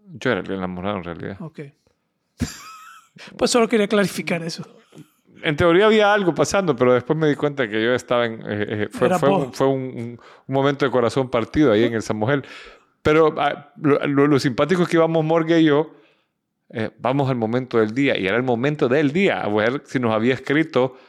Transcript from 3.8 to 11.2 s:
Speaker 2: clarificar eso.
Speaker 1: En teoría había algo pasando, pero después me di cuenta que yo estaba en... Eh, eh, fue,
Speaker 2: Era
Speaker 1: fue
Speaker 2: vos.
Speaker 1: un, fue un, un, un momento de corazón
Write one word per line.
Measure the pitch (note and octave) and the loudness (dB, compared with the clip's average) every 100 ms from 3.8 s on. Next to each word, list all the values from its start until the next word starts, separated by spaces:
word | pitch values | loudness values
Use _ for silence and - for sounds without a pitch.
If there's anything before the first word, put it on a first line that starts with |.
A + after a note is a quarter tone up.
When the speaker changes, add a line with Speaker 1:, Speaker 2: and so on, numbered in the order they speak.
| G3+ | 0
Speaker 2:
clarificar | G#3 F#3+ - D#3 E3+ | 0 0 -4 -6 -6
eso. | E3 - D3+ - _ - - _ _ G#2+ | -6 -12 -16 -20 _ -20 -20 _ _ -8
Speaker 1:
En | D#3+ D3+ | -6 0
teoría | F3 E3+ G#3+ | 4 6 6
había | A3 G#3 | 4 4
algo | G#3 F3+ C#3+ | 2 0 0
pasando, | D3 G3+ F#3 A#2+ | 0 0 0 2
pero | B2 | 4
después | B2 - D#3+ | 4 2 0
me | D3+ | 0
di | C#3 | 0
cuenta | D3 C#3 A#2 | -2 -2 -2
que | G#2+ | 0
yo | A2+ | 0
estaba | B2 - B2 A#2 | 0 0 0 0
en... | A2+ | -4
Eh, | G#2+ | -8
eh, | G#2 G#2 G#2+ G#2 | -6 -4 -4 -6
fue, | - C3 | 0 0
Speaker 2:
Era | F3+ | 2
Speaker 1:
fue | C#3+ | 2
Speaker 2:
vos. | D3 C3 | 2 -2
Speaker 1:
un, | |
fue | - C3+ | -2 0
un, | C3+ | 0
un, | C3 B2 A#2 A#2+ - - - | -6 -10 -12 -14 -20 -20 -6
un | |
momento | C3+ C#3 C#3 C#3 | 0 0 0 0
de | |
corazón | B2 A#2 C#3 | 2 0 0